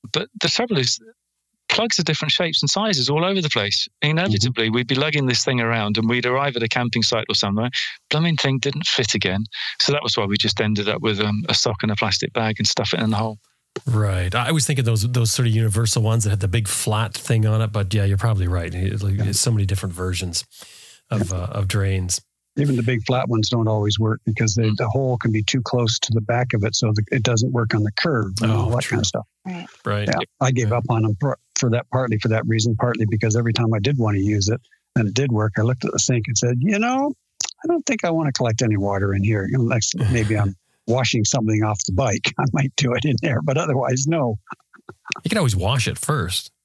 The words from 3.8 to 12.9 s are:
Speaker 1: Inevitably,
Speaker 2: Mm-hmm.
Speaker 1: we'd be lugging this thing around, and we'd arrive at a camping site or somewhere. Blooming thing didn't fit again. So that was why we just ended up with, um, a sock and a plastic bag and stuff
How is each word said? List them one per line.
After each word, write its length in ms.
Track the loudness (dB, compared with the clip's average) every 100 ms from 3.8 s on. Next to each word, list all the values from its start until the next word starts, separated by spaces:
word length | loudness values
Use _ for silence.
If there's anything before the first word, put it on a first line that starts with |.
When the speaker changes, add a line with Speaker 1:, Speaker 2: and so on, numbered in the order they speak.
| -4 _
Speaker 1:
Inevitably, 640 | 0 0 2 0 0 0 0
Speaker 2:
Mm-hmm. 80 |
Speaker 1:
we'd 120 | 0 0
be 80 |
lugging 320 | 0 0 0 0
this 180 | 0
thing 160 | 0 0
around, 360 | 2 0 0 0
and 120 | 2
we'd 180 | 0 2
arrive 300 | 0 0 -2
at 60 |
a 60 | -2
camping 340 | 0 0 0
site 240 | 0 -2 -2
or 60 |
somewhere. 360 | -2 0 0 -2 -2 -6 -10 _
Blooming 260 | 0 2 2
thing 220 | 0 0
didn't 280 | -2 -4 -2
fit 280 | 0 0
again. 300 | 0 0 0 -4 -6 -10 -2
So 120 | 0
that 100 | 0
was 140 | 0 -2
why 80 | 0
we 100 | 0
just 240 | 0 0
ended 280 | 2 2 0
up 120 | 0
with, 180 | 0 0
um, 240 | 0 0 0
a 60 |
sock 280 | 0 0 0
and 80 | -2
a 40 | 0
plastic 360 | 0 -2 -2
bag 240 | -2 -2 0
and 80 | -2
stuff 260 | 0 -2